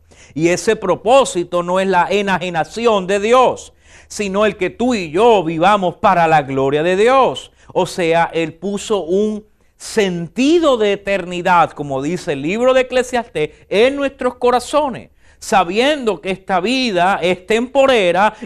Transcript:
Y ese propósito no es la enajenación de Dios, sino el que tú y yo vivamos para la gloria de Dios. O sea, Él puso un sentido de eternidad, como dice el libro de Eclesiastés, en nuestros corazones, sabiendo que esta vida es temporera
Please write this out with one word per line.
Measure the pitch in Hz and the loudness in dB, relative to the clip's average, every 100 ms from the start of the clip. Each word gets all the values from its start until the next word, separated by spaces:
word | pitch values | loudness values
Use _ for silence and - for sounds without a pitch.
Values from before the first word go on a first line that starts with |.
| _ - - 147 | _ -20 -14 -2
Y | 165 | 0
ese | 175 - 220 | 0 -2 -2
propósito | 190 160 208 269 247 180 175 175 | 0 -2 4 4 2 -2 -4 -4
no | 175 185 | -2 -2
es | 190 | 0
la | 180 165 | 0 0
enajenación | 202 196 180 180 165 - 214 233 208 180 | 0 -2 -4 -4 -4 -6 -2 0 0 0
de | 202 | -2
Dios, | 214 254 247 110 - _ _ - - | 2 4 4 0 -10 _ _ -20 -14
sino | - 202 196 214 | -8 -4 0 0
el | 202 | -2
que | 180 | -6
tú | - 247 | -2 -2
y | 226 160 | -2 -2
yo | 160 240 208 | 2 4 4
vivamos | 165 160 180 208 180 - | 0 0 2 2 0 0
para | 208 175 160 | 2 4 4
la | 156 | 2
gloria | 135 135 135 147 | 2 0 0 2
de | 170 185 | 0 2
Dios. | 226 269 214 - - _ - | 4 4 2 -2 -12 _ -6
O | 165 180 | -2 -2
sea, | - 165 165 165 | -2 0 0 0
Él | 165 160 | -2 -6
puso | - 196 202 - 202 | -6 -6 -6 -4 -4
un | 160 190 214 208 - _ _ - | 0 0 0 -4 -12 _ _ -20
sentido | - 220 196 170 170 - 277 339 311 240 | -6 -2 -2 -2 -6 -2 2 2 2 2
de | 208 | 0
eternidad, | 196 202 196 175 180 180 175 151 | -2 -4 -4 -4 -4 2 4 2
como | - 143 135 | -2 -6 -6
dice | 143 175 - | -4 -6 -6
el | 139 | -6
libro | 147 214 254 254 | -4 0 2 2
de | |
Eclesiastés, | 254 254 247 240 226 156 151 - - | 0 -2 -2 -6 -6 -6 -6 -8 -4
en | 190 254 285 | 0 2 0
nuestros | 269 269 247 247 | -4 -4 -6 -2
corazones, | 247 247 240 294 285 160 90 _ _ _ | 0 0 0 -2 -2 -6 -14 _ _ _
sabiendo | - 202 170 208 277 302 226 175 | -2 0 0 0 0 0 -2 -4
que | 190 | -6
esta | 185 - 185 | -8 -4 -2
vida | 202 262 247 175 180 175 | 0 -2 -2 0 0 0
es | 170 180 - | 0 -2 -2
temporera | 220 254 277 269 240 180 175 208 - | -2 0 2 4 4 2 2 0 -2